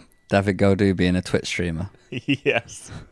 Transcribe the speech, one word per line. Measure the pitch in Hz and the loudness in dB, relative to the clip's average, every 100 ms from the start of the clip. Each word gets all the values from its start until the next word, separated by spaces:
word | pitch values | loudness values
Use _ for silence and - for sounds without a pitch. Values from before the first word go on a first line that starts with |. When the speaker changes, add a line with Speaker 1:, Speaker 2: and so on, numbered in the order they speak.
| - _ _ | -20 _ _
Speaker 1:
David | 98 98 92 | 0 2 2
Gaudu | 98 98 98 87 | 2 4 2 2
being | 90 90 | 2 0
a | |
Twitch | - - - | -2 -4 -4
streamer? | - 87 80 95 - | -4 -4 -4 -8 -12
Speaker 2:
<laughs> | _ 131 - | _ -10 -4
Yes. | 139 147 117 - - - - - | -2 0 -2 -4 -12 -18 -18 -20